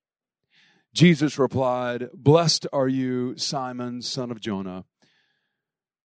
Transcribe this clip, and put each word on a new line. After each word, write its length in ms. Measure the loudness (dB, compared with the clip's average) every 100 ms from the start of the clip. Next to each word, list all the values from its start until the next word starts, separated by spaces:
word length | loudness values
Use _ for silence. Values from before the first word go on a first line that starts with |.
| _ _ _ _ _ _ _ _ _
Jesus 440 | 4 6 6 2 0
replied, 680 | -2 0 -2 -2 -4 -6 -8
"Blessed 520 | -2 4 6 6 0 -2
are 160 | -2 0
you, 480 | 0 -2 -2 -4 -4
Simon, 640 | -6 -4 -6 -8 -8 -8
son 300 | -8 -6 -6
of 100 | -8
Jonah, 460 | -6 -6 -6 -10 -14 _ _ _ _ _ _ _ _ _ _ _